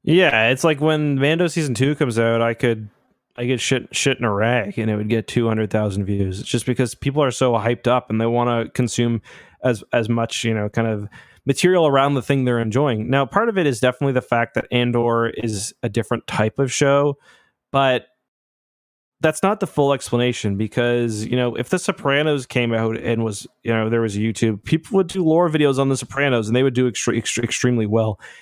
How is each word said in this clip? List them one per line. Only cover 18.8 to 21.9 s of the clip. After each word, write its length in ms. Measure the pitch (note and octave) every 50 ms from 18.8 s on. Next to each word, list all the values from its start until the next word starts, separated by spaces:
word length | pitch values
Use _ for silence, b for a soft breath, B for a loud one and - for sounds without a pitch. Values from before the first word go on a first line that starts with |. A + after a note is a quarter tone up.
| _ _ _ _ _ _ _ _
that's 200 | - D#3 D3+ -
not 200 | - F#3+ G#3+ G3+
the 80 | G3 -
full 240 | - - C#3+ C#3
explanation 640 | C#3 C3 - - - A#2+ B2 B2+ A#2+ - - G#2 G2
because, 680 | G2 A2 G#2+ - B2+ A#2+ A#2+ A#2+ A#2+ A#2+ A#2 A2 G#2 G#2+
you 120 | - A#2+
know, 180 | B2+ B2 B2 A2+
if 140 | - B2 -
The 100 | - F3+
Sopranos 680 | - -